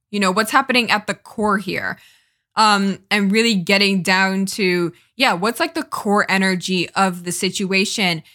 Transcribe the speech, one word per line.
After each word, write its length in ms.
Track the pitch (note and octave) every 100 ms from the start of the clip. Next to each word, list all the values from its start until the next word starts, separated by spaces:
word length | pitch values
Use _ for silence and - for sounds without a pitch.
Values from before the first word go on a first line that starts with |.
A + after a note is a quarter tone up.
| _
you 80 | G#3
know, 120 | F#3+
what's 200 | F#3 A3
happening 400 | C#4 C4 B3 A#3
at 160 | G#3 G3+
the 80 | G3
core 420 | - - G#3+ G3+
here, 400 | F3+ E3+ F#3 F#3+ - _ _ _ _ -
um, 440 | G#3+ G3+ G3 F#3 -
and 200 | G#3 G3
really 240 | G#3+ A#3 G3+
getting 460 | E3+ G3 G3+ F#3+
down 440 | F#3 F#3 F#3+ F#3+ F#3+
to, 480 | - F#3 F3+ E3+ - _ -
yeah, 160 | B3+
what's, 260 | F3+ G#3 A#3+
like, 140 | E4
the 100 | E4
core 420 | - - G#3+ G3+ -
energy 600 | F#3+ F#3+ F#3 F3 F#3 E3
of 340 | - G3 F3+ F3
the 60 |
situation, 920 | F3 F#3+ F#3+ F#3+ F#3+ G3+ - F3+ E3 -